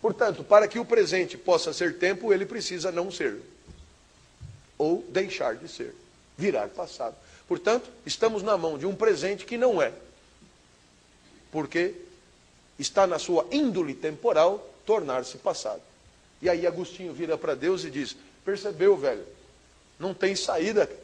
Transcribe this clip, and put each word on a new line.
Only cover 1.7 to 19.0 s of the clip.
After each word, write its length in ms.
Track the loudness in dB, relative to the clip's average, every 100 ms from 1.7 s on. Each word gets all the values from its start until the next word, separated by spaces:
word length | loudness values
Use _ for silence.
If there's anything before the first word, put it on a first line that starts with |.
ser 260 | 0 -2 2
tempo, 340 | 0 0 -2
ele 140 | -2 -4
precisa 440 | -6 -6 -4 -4
não 200 | -2 -4
ser. 280 | -2 -4 -4 -12 -20 -20 -20 -20 -20 _ _ -20 _ -20 -20 -20 _
Ou 260 | 0 0 -2
deixar 480 | -4 -4 -4 -4 -4
de 120 | -10
ser, 260 | -12 -12 -14 -20 _ _ -4
virar 320 | -2 -2 -4
passado. 460 | -8 -12 -8 -10 -10 -20 -20 _
Portanto, 440 | -4 0 0 -2 -18 -12
estamos 360 | 0 0 0
na 140 | 0 0
mão 220 | 0 -2
de 80 | -4
um 80 |
presente 500 | 0 2 2 0 -4
que 140 | -6 0
não 240 | 2 4
é. 100 | 2 -2 -20 -20 _ _ -20 _ _ _ _ _ _ _ _ -20 _
Porque 420 | -8 -4 -2 -2 -4 -18 -20 _ _ _ _ _ _
está 280 | -2 2 4
na 120 | 2
sua 280 | 0 0 2
índole 440 | 0 0 0 -4
temporal 720 | -4 -6 -2 2 6 4 4 -8 -18
tornar-se 540 | 0 0 0 -4 -4 -6
passado. 420 | -4 -4 -6 -8 -12 _ -20 _ _ _
E 60 | 0
aí 180 | 2 0
Agostinho 480 | -2 -10 -10 -12
vira 240 | -8 -4 -2
pra 160 | -2
Deus 300 | -2 0 -2
e 60 | -4
diz, 240 | -6 -8 -10 -18 -12
"Percebeu, 520 | -6 -4 -4 2 4
velho? 260 | 4